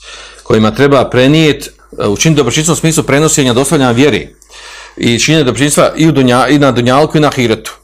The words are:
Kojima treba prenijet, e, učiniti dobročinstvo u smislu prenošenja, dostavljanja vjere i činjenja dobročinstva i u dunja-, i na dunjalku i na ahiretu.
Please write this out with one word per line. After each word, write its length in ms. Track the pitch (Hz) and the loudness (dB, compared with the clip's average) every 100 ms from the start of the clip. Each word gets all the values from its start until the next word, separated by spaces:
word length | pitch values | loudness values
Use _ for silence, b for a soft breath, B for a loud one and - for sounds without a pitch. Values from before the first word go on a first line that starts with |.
| B B B B | B B B B
Kojima 280 | - 113 107 | -2 0 0
treba 340 | 110 143 135 113 | 2 2 2 2
prenijet, 600 | 123 131 160 156 123 - - _ - | 0 2 2 2 -2 -8 -20 _ -6
e, 60 | 107 | -4
učiniti 280 | 101 160 151 | -2 0 0
dobročinstvo 360 | 131 156 156 | 0 -2 -2
u 40 | 151 | -2
smislu 260 | 165 156 | -2 -2
prenošenja, 500 | - 139 156 - 127 | -2 0 0 0 0
dostavljanja 380 | 120 - 160 127 | 0 0 0 0
vjere 380 | 117 143 98 71 - B B B B B - | 2 0 0 -6 -18 B B B B B -6
i 220 | 117 117 | -2 -2
činjenja 260 | - 160 | 0 0
dobročinstva 480 | 127 123 147 170 131 - | 0 -2 -2 0 0 2
i 120 | 160 | 0
u 40 | |
dunja-, 360 | 135 127 123 123 | 2 2 2 2
i 100 | 147 | 2
na 140 | 143 | 2
dunjalku 460 | 120 120 135 156 160 | 0 0 2 0 0
i 20 | |
na 80 | 147 | 0
ahiretu. 440 | 135 117 107 - - | 0 -2 -2 -6 -20